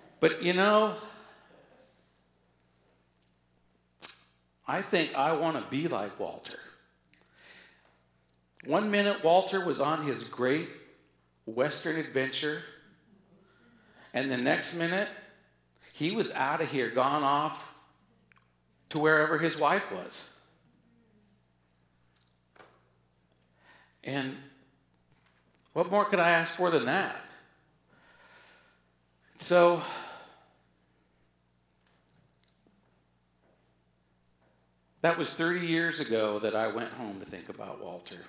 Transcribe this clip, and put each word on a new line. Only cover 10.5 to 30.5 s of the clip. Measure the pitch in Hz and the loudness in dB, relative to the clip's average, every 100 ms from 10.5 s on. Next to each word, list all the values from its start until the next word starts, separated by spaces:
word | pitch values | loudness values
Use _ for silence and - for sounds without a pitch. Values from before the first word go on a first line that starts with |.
| 151 170 - - - _ _ _ _ | 2 -2 -12 -20 -20 _ _ _ _
Western | - 117 143 - 165 160 | -6 0 0 0 -4 -4
adventure, | 131 131 131 - 151 165 - - - _ _ _ _ _ _ _ _ _ _ - - | -2 -2 -2 -2 -4 -6 -10 -20 -20 _ _ _ _ _ _ _ _ _ _ -20 -8
and | 123 135 | -4 -2
the | 123 | 0
next | 131 165 - 170 | 0 0 -2 -2
minute, | 170 190 208 - - _ _ _ _ _ - | -2 -2 -4 -8 -20 _ _ _ _ _ -16
he | - 156 | -4 -2
was | 220 - | -2 -2
out | - 135 160 | -2 0 0
of | 139 | -2
here, | 135 113 | -2 0
gone | 120 131 147 | 2 2 2
off | 139 143 156 - - - _ _ _ _ _ _ _ _ _ _ - | 2 2 0 -6 -14 -20 _ _ _ _ _ _ _ _ _ _ -6
to | 156 | 2
wherever | 156 156 156 156 | 4 6 4 2
his | 165 151 | 0 2
wife | 147 196 - | 2 2 -2
was. | 92 87 - - - _ _ _ _ _ _ _ _ _ _ _ _ _ _ _ _ _ _ _ _ _ - - _ _ _ _ _ _ _ _ _ _ - _ _ | -8 -10 -12 -14 -18 _ _ _ _ _ _ _ _ _ _ _ _ _ _ _ _ _ _ _ _ _ -20 -20 _ _ _ _ _ _ _ _ _ _ -20 _ _
And | - 135 131 135 - - _ _ _ _ _ _ _ _ _ _ _ | -6 -4 -4 -8 -16 -20 _ _ _ _ _ _ _ _ _ _ _
what | 156 175 | -2 2
more | 202 | 2
could | 202 190 | 2 4
I | 170 | 4
ask | 165 165 - | 4 2 0
for | 180 | 2
than | 156 | 2
that? | 120 185 156 - - - _ _ _ _ _ _ _ - - - - - _ _ _ _ _ _ _ - | 2 0 -2 -6 -14 -20 _ _ _ _ _ _ _ -20 -20 -20 -20 -20 _ _ _ _ _ _ _ -8
So, | - 175 175 170 - - - - - - _ | 4 6 6 4 -2 -10 -12 -16 -20 -20 _